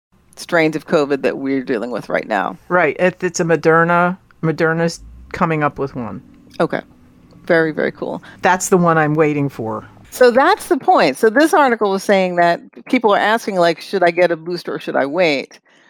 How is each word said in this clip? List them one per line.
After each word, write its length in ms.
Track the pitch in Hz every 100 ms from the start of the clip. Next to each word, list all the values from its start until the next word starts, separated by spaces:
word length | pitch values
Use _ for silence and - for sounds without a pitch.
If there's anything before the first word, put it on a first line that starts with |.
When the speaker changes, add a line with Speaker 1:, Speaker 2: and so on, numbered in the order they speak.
| _ _ _ -
Speaker 1:
strains 400 | - 170 156 160
of 100 | -
covid 360 | 170 143 139
that 160 | 127 139
we're 260 | 135 135
dealing 260 | 131 120 117
with 180 | 110 -
right 200 | - -
now. 280 | 104 92 - -
Speaker 2:
Right. 260 | 180 156 -
It, 220 | 180 175
it's 180 | 180 175
a 40 |
Moderna. 720 | 170 160 165 160 165 175 175 185 _ _
Moderna's 580 | 160 156 165 160 170 165 - - -
coming 320 | - 170 156
up 140 | 147 139
with 180 | 139 131
one. 260 | 113 98 - - - -
Speaker 1:
Okay. 220 | 170 - - _ - _ _ -
Very, 300 | - 165 160
very 180 | 156 -
cool. 300 | - - - - -
Speaker 2:
That's 260 | 185 185 -
the 80 | 190
one 200 | 175 160
I'm 180 | 151
waiting 340 | 151 151 147 139
for. 380 | - 110 107 - - -
Speaker 1:
So 200 | - 247
that's 380 | 233 302 415 -
the 100 | 294
point. 380 | - 349 170 262
So 140 | 226
this 220 | 220 311
article 380 | 392 269 226 208
was 140 | 190
saying 320 | - 196 185 175
that 240 | 170 170 - - -
people 260 | 254 220
are 60 | 196
asking, 380 | 202 226 - 190
like, 240 | 170 160
"Should 220 | - 202
I 60 | 175
get 180 | 170 175
a 60 | 165
booster 380 | 160 175 -
or 40 | 151
should 180 | - 131
I 100 | 135
wait?" 520 | 160 175 139 - - _ _ _